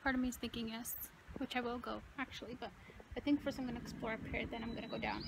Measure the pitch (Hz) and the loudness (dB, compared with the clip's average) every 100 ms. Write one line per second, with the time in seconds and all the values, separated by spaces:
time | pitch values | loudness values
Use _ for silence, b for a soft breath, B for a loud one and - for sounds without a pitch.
0 | 277 254 254 240 240 233 226 226 247 - | 6 6 4 2 -2 0 -2 -2 -4 -6
1 | - - - - 262 254 240 240 233 214 | -6 -12 -10 -4 0 2 2 0 -2 -4
2 | - - 262 - 202 247 214 - B B | -6 -4 -4 -4 -6 -6 -6 -8 B B
3 | - - 285 294 - 269 254 240 - - | -6 -2 6 6 6 0 0 -2 -4 -2
4 | 233 220 - 233 226 233 226 226 226 233 | 0 0 0 0 0 0 -2 -2 -2 0
5 | 220 208 | 0 0